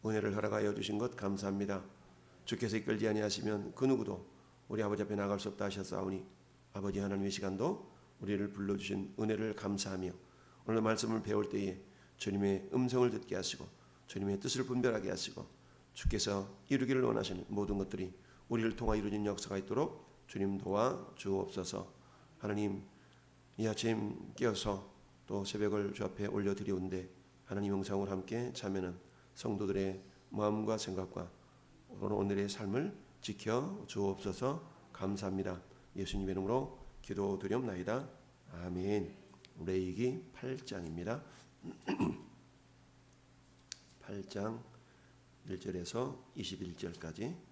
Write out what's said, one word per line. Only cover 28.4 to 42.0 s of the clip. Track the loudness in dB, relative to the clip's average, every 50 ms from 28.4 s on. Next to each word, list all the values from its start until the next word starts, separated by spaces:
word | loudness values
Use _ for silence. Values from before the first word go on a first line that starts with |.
| -2 -4
참여하는 | -4 -4 -4 -2 0 0 0 -2 -4 -8 -14 -20 -20 -20 -20 -20 -16
성도들의 | -6 -2 -2 0 0 0 2 2 2 2 0 -2 -4 -10 -16 -20 -20 -16 -6
마음과 | -2 2 4 4 4 4 2 2 2 0
생각과 | 0 -2 -2 -4 -4 -4 -6 -8 -8 -8 -12 -18 -20 -20 -20 -20 -20 -20 -20 -20 -20 -16
오늘, | -8 -4 -2 0 2
오늘의 | 2 2 2 2 2 2 0
삶을 | -2 -4 -2 0 0 0 0 0 -4 -8 -16 -20 -20 -10
지켜 | -8 -8 -8 -4 0 2 2 2 2 -2 -6 -8 -10
주옵소서. | -6 -2 0 2 2 0 0 -2 -4 -2 0 0 0 0 -2 -6 -12 -20 -20 -20 -20
감사합니다. | -8 -4 -2 -2 0 0 -2 0 0 0 0 0 -2 -6 -10 -16 -20 -20 -20 -12 -6
예수님의 | -4 -4 -2 0 0 0 0
이름으로 | 0 0 2 2 2 2 0 -2 -8 -14 -16 -16 -16 -14
기도드리옵나이다. | -10 -6 -2 0 2 2 2 0 0 0 2 2 2 0 -2 -2 0 0 0 0 -2 -6 -12 -18 -20 -20 -20 -20 -20 -16
아멘. | -10 -8 -6 -4 -2 0 2 2 2 2 2 -2 -6 -14 -18 -20 -20 -20 -20 -20 -12 -6 -2
레위기 | 0 2 2 2 0 0 2 2 2 0 -2 -8 -10
팔 | -12 -8 -6 -6 -6
장입니다. | -6 -6 -8 -8 -6 -6 -6 -6 -4 -2 -2 -2 -4 -6 -12 -20 -20 -20 -20 -20 -14
<clears throat> | -14 -14 -14 -8 -4 -4 0 0